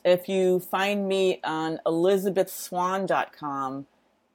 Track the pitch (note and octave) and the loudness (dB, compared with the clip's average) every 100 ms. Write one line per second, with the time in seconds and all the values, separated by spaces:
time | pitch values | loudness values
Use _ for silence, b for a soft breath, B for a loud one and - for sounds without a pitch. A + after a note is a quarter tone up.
0 | - F3+ F3+ F#3+ F#3 F3+ F3+ F#3 G3 G#3 | 2 2 2 0 2 2 0 -2 0 -2
1 | G3 F#3+ F#3+ - - D#3+ D#3+ D#3+ - E3 | -2 2 2 0 -4 -4 -4 -4 -2 2
2 | F3+ G3 G3 F#3 F#3 - - F3+ F3+ F#3+ | 4 2 2 0 -2 -4 -8 -4 -2 -2
3 | F#3 D#3 - - D3 C#3 C3+ C3+ C#3 _ | 0 0 -2 -6 -8 -6 -6 -6 -12 _
4 | _ _ _ | _ _ _